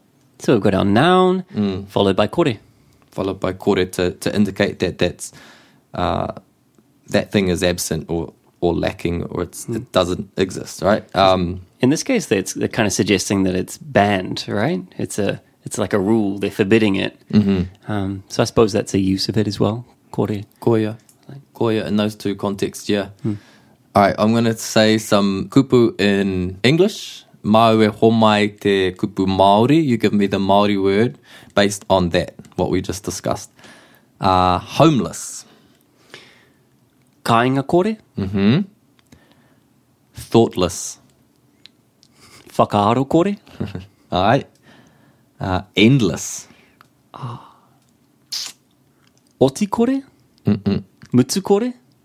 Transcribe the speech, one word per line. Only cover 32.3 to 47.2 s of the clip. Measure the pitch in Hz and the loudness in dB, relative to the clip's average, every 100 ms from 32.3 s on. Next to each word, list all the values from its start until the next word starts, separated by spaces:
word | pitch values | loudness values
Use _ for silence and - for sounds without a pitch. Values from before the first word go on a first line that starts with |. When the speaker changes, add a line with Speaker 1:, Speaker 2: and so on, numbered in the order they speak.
| - - - | -8 -10 -4
Speaker 2:
what | - | -2
we | 92 | -2
just | 95 90 | -4 -8
discussed. | - - - - - _ - - _ _ _ - | -10 -8 -6 -6 -10 _ -20 -20 _ _ _ -4
Uh, | 95 92 92 90 | 0 2 2 0
homeless. | - - 160 135 82 - - - - _ _ _ _ _ _ - - _ _ _ _ _ _ _ _ _ | -2 2 4 4 -2 -8 -14 -16 -20 _ _ _ _ _ _ -20 -20 _ _ _ _ _ _ _ _ _
Speaker 1:
Kāinga | - 117 127 135 135 | 0 2 2 0 0
kore. | 170 202 220 _ - | 0 0 -4 _ -8
Speaker 2:
Mm-hmm. | 92 98 98 151 196 _ _ _ _ - _ _ _ _ _ _ _ _ _ | -4 0 2 2 -2 _ _ _ _ -20 _ _ _ _ _ _ _ _ _
Thoughtless. | - - 117 113 - 87 - - - _ _ _ _ _ _ - _ _ _ _ _ - - - - | -20 0 4 4 2 -4 -4 -12 -16 _ _ _ _ _ _ -20 _ _ _ _ _ -20 -20 -4 0
Speaker 1:
Whakaaro | 113 104 104 120 135 | 2 2 2 2 2
kore. | 160 190 202 - - | 2 2 -2 -12 -12
Speaker 2:
<laughs> | 95 90 95 _ _ | -10 -10 -16 _ _
All | 87 | 0
right. | 101 135 - _ _ - _ _ _ _ _ - | 2 2 0 _ _ -20 _ _ _ _ _ -8
Uh, | 98 92 - - | -4 -4 -2 4
endless. | 110 139 95 73 - - - _ _ _ _ _ _ | 4 6 2 -2 -10 -14 -18 _ _ _ _ _ _
Speaker 1:
Ah. | - | -16